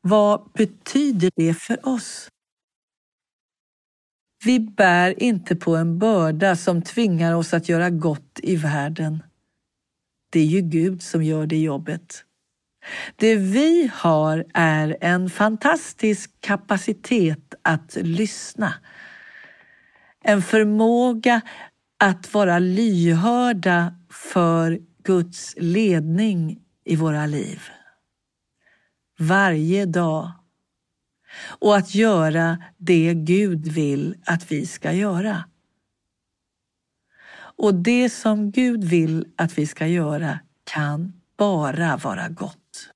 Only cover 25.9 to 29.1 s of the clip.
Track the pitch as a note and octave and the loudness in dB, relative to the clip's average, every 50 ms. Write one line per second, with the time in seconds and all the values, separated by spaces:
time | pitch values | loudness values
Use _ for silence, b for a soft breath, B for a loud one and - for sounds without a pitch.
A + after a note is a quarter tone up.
25.9 | F3 D#3+ D3+ D#3+ D#3+ F#3+ A3 A3 G3 E3+ D#3+ D#3 - - _ _ _ _ _ - | 2 2 0 0 0 0 0 0 0 -2 -2 -4 -6 -10 _ _ _ _ _ -2
26.9 | E3 D3+ D#3+ D#3+ D3+ D3+ D3+ D3+ D3 C#3+ - - - - - - - - _ - | 0 0 0 0 -2 -2 -4 -4 -4 -4 -6 -8 -12 -16 -18 -20 -20 -20 _ -20
27.9 | _ _ _ _ _ _ _ _ _ _ _ _ _ _ _ _ _ _ _ _ | _ _ _ _ _ _ _ _ _ _ _ _ _ _ _ _ _ _ _ _
28.9 | _ _ _ _ | _ _ _ _